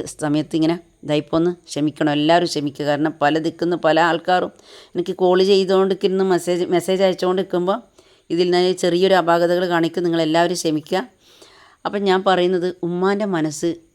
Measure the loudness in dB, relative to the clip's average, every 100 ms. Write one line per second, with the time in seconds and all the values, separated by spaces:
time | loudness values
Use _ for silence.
0 | -4 -6 -2 -2 -2 -2 0 -2 -8 _
1 | -4 -4 -2 0 0 -4 -10 -4 -4 -2
2 | -2 0 2 2 2 -4 -6 -4 -2 0
3 | -2 0 0 0 -2 -4 -4 0 2 2
4 | 2 0 0 -2 -2 -10 -20 -20 -12 -8
5 | -6 0 2 4 4 4 4 2 2 0
6 | 0 0 0 0 0 -2 0 -2 0 0
7 | 0 0 -2 -2 -2 -2 -2 -4 -6 _
8 | _ _ -6 -2 2 2 2 0 0 2
9 | 4 4 4 2 2 0 0 0 0 -2
10 | -2 0 0 2 0 -2 -2 -4 -2 -6
11 | -6 _ _ _ -20 -20 -20 _ -8 -2
12 | 0 2 2 2 2 0 -4 -6 -6 -2
13 | -2 -2 -2 -2 -4 -4 -6 -6 _